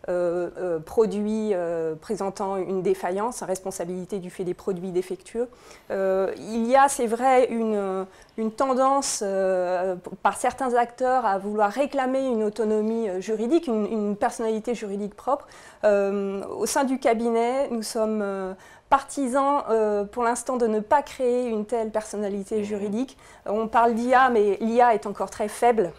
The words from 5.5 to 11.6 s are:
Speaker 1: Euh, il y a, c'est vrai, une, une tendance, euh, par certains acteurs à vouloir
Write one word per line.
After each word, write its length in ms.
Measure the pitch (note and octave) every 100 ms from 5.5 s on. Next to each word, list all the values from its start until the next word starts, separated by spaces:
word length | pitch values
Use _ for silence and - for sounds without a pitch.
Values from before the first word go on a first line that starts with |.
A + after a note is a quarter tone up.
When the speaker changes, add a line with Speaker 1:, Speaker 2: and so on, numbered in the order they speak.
| - - - _
Speaker 1:
Euh, 400 | G3 F#3+ F#3+ F#3+ -
il 280 | D#3+ A3+ A3+
y 120 | C4+
a, 100 | C#4
c'est 200 | - A#3+
vrai, 400 | A3+ C4 B3+ C4
une, 560 | A3+ A3+ G#3 G3 F#3+ F#3+ - - -
une 140 | A3
tendance, 680 | A3 C4+ B3+ C4+ C#4 C4+ -
euh, 760 | G3+ F#3+ F#3+ F#3 F3+ F3+ F#3+ F3+ - F#3+
par 160 | G3+ G3
certains 380 | B3 - C4+ A#3+
acteurs 500 | A#3+ - B3+ B3+ A3+
à 140 | G3
vouloir 340 | G3 G#3+